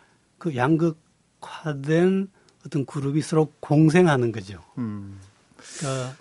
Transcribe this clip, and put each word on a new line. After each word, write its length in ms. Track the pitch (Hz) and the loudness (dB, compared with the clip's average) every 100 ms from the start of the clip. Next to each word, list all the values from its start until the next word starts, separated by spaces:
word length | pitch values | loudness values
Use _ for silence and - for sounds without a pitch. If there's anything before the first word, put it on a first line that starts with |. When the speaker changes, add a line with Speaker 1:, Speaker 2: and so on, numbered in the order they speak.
| _ _ _ _ | _ _ _ _
Speaker 1:
그 180 | 170 127 | -6 -2
양극화된 1700 | 127 160 165 156 _ _ _ _ - - 160 139 139 160 185 190 196 _ _ _ 143 | 2 2 0 -2 _ _ _ _ -18 -12 -8 -6 0 2 2 2 -4 _ _ _ -8
어떤 200 | 147 131 | -4 -4
그룹이 360 | 147 139 151 | -6 -2 -2
서로 300 | - 160 156 - | 0 0 0 -4
공생하는 720 | - 147 160 170 180 135 143 | 0 4 6 6 4 4 0
거죠. 320 | 107 95 92 - - | -4 -8 -14 -14 -10
Speaker 2:
음. 420 | 117 104 98 98 98 _ _ _ - - | -8 -8 -12 -16 -20 _ _ _ -20 -10
Speaker 1:
그러니까 360 | 139 135 127 135 | -8 -6 -8 -12